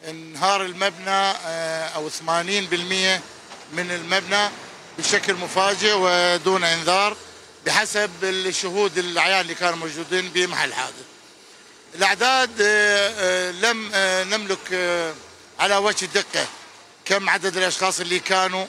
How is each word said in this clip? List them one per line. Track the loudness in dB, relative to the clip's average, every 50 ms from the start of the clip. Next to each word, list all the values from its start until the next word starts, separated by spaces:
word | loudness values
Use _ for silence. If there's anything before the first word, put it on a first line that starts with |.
| -14 -14
انهار | -14 -14 -16 -14 -8 -2 0 2 2 2
المبنى، | 0 -4 -4 -2 -2 -2 -2 -4 -4 0
آه، | 0 2 2 2 0 -2 -6 -6 -6 -4 -4 -4 -4 -4 -6 -4
أو | -6 -6 -6 -6
ثمانين | -8 -8 -2 0 0 0 2 0 0 -2 0
بالمية | 0 -2 -2 -2 -2 0 2 2 2 2 0 -2 -10 -18 -20 -20 -20 -18 -18 -16 -10
من | -6 -6 -4 -4
المبنى | -4 -6 -2 0 0 0 0 2 0 0 0 0 -4 -8 -16 -18 -18 -20 -20 -16 -12 -6
بشكل | -2 0 0 2 2 0 -2
مفاجئ | -2 -2 -2 2 2 2 2 2 2 2 2 4
ودون | 4 4 4 4 4 4 4 2 2 2 2 2 4 2
إنذار | 2 0 2 2 2 4 4 4 2 0 -4 -14 -20 -20 -20 -20 -20 -20 -6 -2
بحسب | 2 2 2 2 2 0 -2 -2 -2 -2 -4
الشهود | -2 -2 -2 -2 -2 -2 -4 -4 -4 -2 0 0 0 2 0 -2
العيان | -4 -2 0 0 2 2 2 2
اللي | 0 -2 -4
كانوا | -2 -2 -2 -2
موجودين | -2 -6 -8 -8 -8 -6 -2 -2 -2 -2 -2
بمحل | 0 0 0 0 0 -2 -4 -2
الحادث. | -4 -6 -6 -8 -8 -14 -20 -20 -20 -20 -20 -20 -20 -20 -20 -20 -20 -20 -20 -20 -20 -20 -20 -20 -2
الأعداد، | 0 2 2 2 4 4 4 4 4 2 0 2 2
آه، | 4 4 6 6 4 4 4 4 2 2 0 0
آه، | 0 0 0 0 -2 -4
لم، | -2 0 2 2 2 0 -4 -2 0
آه، | 2 2 2 2 0 0
نملك، | 0 -2 -4 -2 -2 -4 -4 -4 -4
آه، | -2 -2 0 0 0 0 -2 -4 -6 -10 -16 -20 -20 -20 -20 -20 -4 -2
على | 2 2 2
وجه | 4 2 2 0 0 -6
الدقة | 0 -2 -2 -2 0 -4 -4 -4 -4 -6 -16 -20 -20 -20 -20 -20 -20 -20 -16 -2
كم | 0 0 0 2 0
عدد | 0 2 0 -2 0
الأشخاص | 2 0 0 0 0 0 -2 0 -2
اللي | -2 -2 -2 -2
كانوا | 2 4 4 4 4 2 0 -4 -6